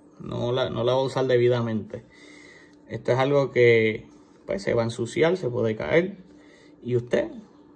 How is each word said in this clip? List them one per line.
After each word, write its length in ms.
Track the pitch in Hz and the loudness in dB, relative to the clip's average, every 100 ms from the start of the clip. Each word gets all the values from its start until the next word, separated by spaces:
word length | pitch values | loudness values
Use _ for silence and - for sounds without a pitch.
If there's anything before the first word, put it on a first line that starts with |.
| - - | -20 -18
no 320 | - - 117 | -12 -6 -4
la, 200 | 127 123 | -2 -4
no 120 | - | -2
la 100 | 120 | 0
va 60 | 127 | 0
a 40 | |
usar 240 | 135 139 131 | 0 -2 0
debidamente. 760 | 123 120 123 113 110 95 101 - - - - - - - - - | 2 4 2 0 -4 -6 -12 -16 -20 -20 -20 -20 -20 -20 -20 -14
Esto 220 | 123 - | -8 -2
es 80 | 123 | 0
algo 320 | 135 143 131 | 2 2 2
que, 580 | 123 120 117 110 107 - - - - - | 4 6 6 2 -2 -10 -20 -20 -20 -8
pues, 160 | - | -6
se 100 | - | -2
va 80 | 117 | 0
a 40 | 117 | -2
ensuciar, 520 | 120 120 - 160 180 | -4 -6 0 2 2
se 120 | 123 | -2
puede 260 | 120 113 110 | -2 -2 -2
caer. 420 | - 156 190 - - - - - - - | 0 2 0 -6 -20 -20 -20 -20 -20 -16
Y 140 | 123 123 | -4 -4
usted, 360 | 117 - 330 247 - - - | -2 -2 -2 -8 -20 -20 -20